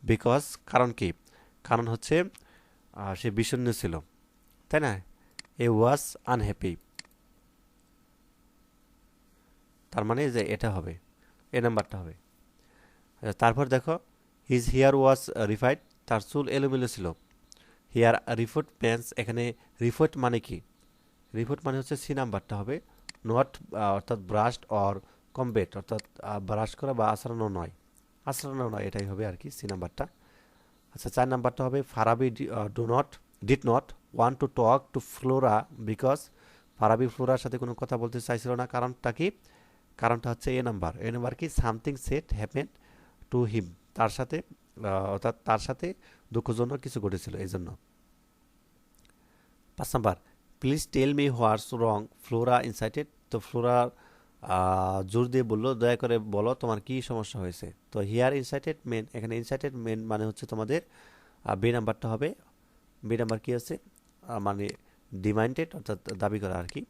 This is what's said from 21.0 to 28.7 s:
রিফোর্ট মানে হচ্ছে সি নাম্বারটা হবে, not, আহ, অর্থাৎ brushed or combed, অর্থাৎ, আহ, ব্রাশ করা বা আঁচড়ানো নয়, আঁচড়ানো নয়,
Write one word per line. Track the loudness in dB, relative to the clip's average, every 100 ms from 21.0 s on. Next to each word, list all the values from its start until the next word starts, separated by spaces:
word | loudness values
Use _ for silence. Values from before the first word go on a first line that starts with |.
| _ _ _
রিফোর্ট | -6 -4 -4 -2
মানে | -4
হচ্ছে | -4 -8
সি | -4
নাম্বারটা | -4 -2 -4 -6 -8
হবে, | -6 -8 -10 _ _ -14 0
not, | 2 2 0 -10 -2
আহ, |
অর্থাৎ | 2 0 0 -6
brushed | 0 2 2 0
or | -4 0 2 0 -8 _ _
combed, | -6 0 0 0 -4
অর্থাৎ, | -6 -6 -6 -14
আহ, | -8 -8
ব্রাশ | -4 -2 -2 -4
করা | -6
বা | 0 2
আঁচড়ানো | 2 -4 -4 -2
নয়, | -2 -8 -12 _ _ _ _
আঁচড়ানো | -8 -6 -6 -4
নয়, | -4